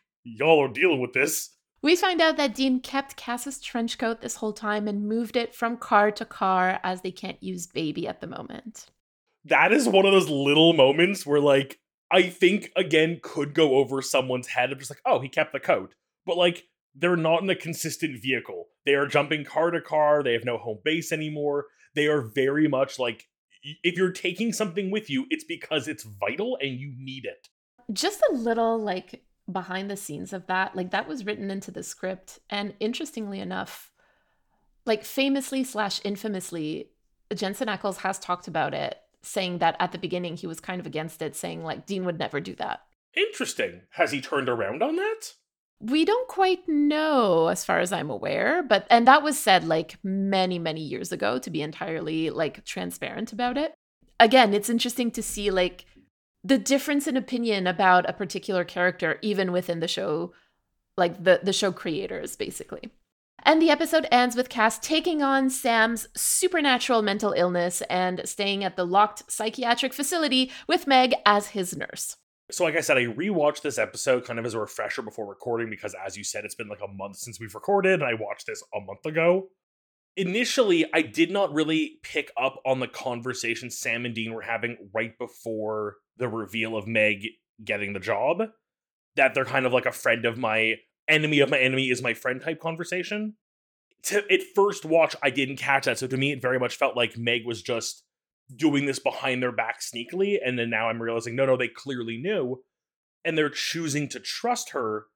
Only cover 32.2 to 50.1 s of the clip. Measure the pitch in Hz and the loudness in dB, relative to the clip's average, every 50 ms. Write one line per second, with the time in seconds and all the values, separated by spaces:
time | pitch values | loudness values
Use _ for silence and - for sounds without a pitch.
32.2 | _ - - - _ - 202 202 208 196 202 - 214 220 247 - 320 - - 226 | _ -20 -20 -20 _ -8 -6 -6 -6 -6 -6 -4 -4 -4 -4 -6 -8 -8 -8 -10
33.2 | 214 202 196 196 185 175 190 190 190 - - - - - _ _ _ _ _ _ | -10 -8 -8 -8 -8 -8 -6 -8 -8 -8 -12 -18 -20 -20 _ _ _ _ _ _
34.2 | _ _ _ _ _ _ _ _ _ _ _ _ _ 240 220 214 - - - 269 | _ _ _ _ _ _ _ _ _ _ _ _ _ -4 -2 -2 -4 -4 -2 0
35.2 | 269 277 269 277 269 - 269 269 262 262 - 214 208 196 - - - 202 202 190 | 2 2 0 0 -2 -4 -4 -4 -4 -4 -4 -4 -4 -4 -4 -6 -6 -6 -6 -6
36.2 | - 214 196 185 180 - 175 165 151 151 160 - - - _ _ _ _ _ _ | -6 -6 -6 -6 -8 -8 -8 -8 -6 -6 -8 -8 -10 -14 _ _ _ _ _ _
37.2 | _ - 190 - 208 190 196 - 262 214 202 185 - 196 185 - - 190 185 - | _ -10 -6 -4 -4 -4 -4 -4 -4 -4 -4 -4 -4 -6 -4 -4 -4 -4 -4 -4
38.2 | - - 180 180 - 180 160 160 139 - 147 143 143 123 - - _ _ _ _ | -4 -4 -4 -4 -6 -4 -4 -2 -2 -2 -2 -4 -4 -6 -6 -10 _ _ _ _
39.2 | - - - 202 185 180 180 170 170 165 - - 180 180 - 175 180 156 180 180 | -16 -8 -6 -4 -4 -2 -2 0 0 0 2 0 -2 -4 -4 -6 -6 -4 -4 -4
40.2 | 180 170 165 175 196 165 160 - - - 185 180 - 151 139 156 160 165 - - | -4 -6 -8 -10 -10 -10 -12 -10 -10 -10 -8 -8 -8 -8 -6 -6 -6 -8 -8 -8
41.2 | 165 151 - - - 170 165 165 165 160 - - - - 202 185 185 180 165 160 | -8 -8 -8 -8 -8 -8 -8 -8 -8 -8 -10 -10 -8 -6 -6 -4 -2 -4 -4 -4
42.2 | 156 - - 139 175 95 - - - - - - _ _ _ _ _ _ - 339 | -4 -4 -4 -6 -6 -8 -8 -8 -6 -6 -8 -10 _ _ _ _ _ _ -2 0
43.2 | 403 453 - - 214 - - - 107 90 87 92 - _ - - 165 123 143 135 | 0 0 -2 -4 -6 -4 -2 -4 -4 -4 -6 -10 -20 _ 0 0 0 2 0 -4
44.2 | - - 147 139 131 127 120 117 101 98 120 156 226 302 320 359 403 440 440 440 | -4 -2 -2 0 0 0 0 0 -2 -2 -2 -2 -2 0 0 -2 -2 -4 -4 -6
45.2 | - - - _ _ _ _ _ _ _ _ _ 214 226 285 311 330 370 440 494 | -10 -14 -18 _ _ _ _ _ _ _ _ _ -4 0 2 2 4 4 2 2
46.2 | 508 - - 381 381 370 359 359 - 330 302 294 294 294 302 302 311 311 294 262 | 0 -2 0 2 2 2 2 0 0 0 2 4 4 4 2 2 2 2 4 4
47.2 | 220 190 170 165 160 175 180 - - - 180 170 180 180 196 165 147 151 110 95 | 4 6 6 4 4 4 2 0 -2 0 0 0 0 0 -2 -4 -4 -6 -6 -6
48.2 | - - - - 196 240 330 359 294 233 214 202 - - 240 233 240 262 277 302 | -4 -4 -2 0 2 2 2 0 2 4 2 2 6 6 6 8 10 10 8 8
49.2 | 294 302 277 - - 214 190 175 160 160 160 160 - - - - - 190 | 6 2 -2 2 4 6 6 6 4 2 0 0 -2 -4 -8 -8 -6 -4